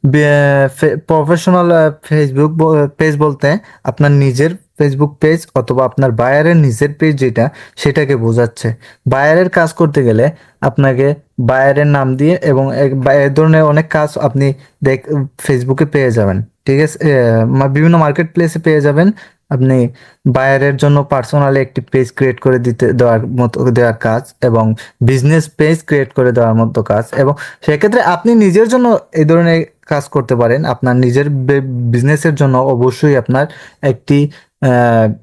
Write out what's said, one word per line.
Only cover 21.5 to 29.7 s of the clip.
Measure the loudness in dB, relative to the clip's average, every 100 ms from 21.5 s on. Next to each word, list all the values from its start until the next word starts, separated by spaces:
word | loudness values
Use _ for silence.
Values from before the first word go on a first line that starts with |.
| 0
একটি | -2 -6
পেজ | -4 -2 -2
ক্রিয়েট | -2 -2 0
করে | 0 0
দিতে, | -2 -2 -2
দেওয়ার | 2 2 2 -2
মতো, | -2 -2 0 -2
দেওয়ার | 2 0
কাজ | 0 -4 -4 -6 _
এবং | -2 0 0 -4 -10 _
বিজনেস | 0 2 2 0 -2 -2
পেজ | 0 0 -2
ক্রিয়েট | -2 -2
করে | 0 0
দেওয়ার | 2 2
মতো | 2 0 -2
কাজ। | -2 -4 -2
এবং | -2 -2 -2 -10 -8
সেক্ষেত্রে | -4 0 0 0
আপনি | 0 0 2
নিজের | 2 4 2 2
জন্য | 2 2 0 -2
এই | -2
ধরনের | 2 2 2 0 -4